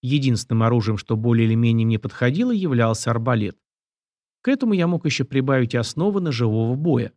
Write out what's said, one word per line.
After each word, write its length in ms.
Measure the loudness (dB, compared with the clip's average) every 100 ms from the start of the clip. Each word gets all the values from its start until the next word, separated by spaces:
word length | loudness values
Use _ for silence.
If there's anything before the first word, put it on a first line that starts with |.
Единственным 600 | -2 0 2 0 0 0
оружием, 340 | 2 2 0 -4
что 180 | -2 -2
более 300 | 2 2 2
или 100 | 2
менее 300 | 2 2 2
мне 140 | 0
подходило, 520 | -4 -2 -2 0 0
являлся 600 | 0 0 0 0 0 -2
арбалет. 460 | -2 0 0 -2 -8 _ _ _ _ _ _ _ _
К 60 | -2
этому 260 | 0 2
я 140 | 2 2
мог 180 | 0 -2
ещё 200 | -2 -2
прибавить 500 | -2 2 2 2 -2
основы 460 | -4 -2 -2 0
ножевого 540 | -2 -2 0 0 0 -2
боя. 360 | 0 0 -2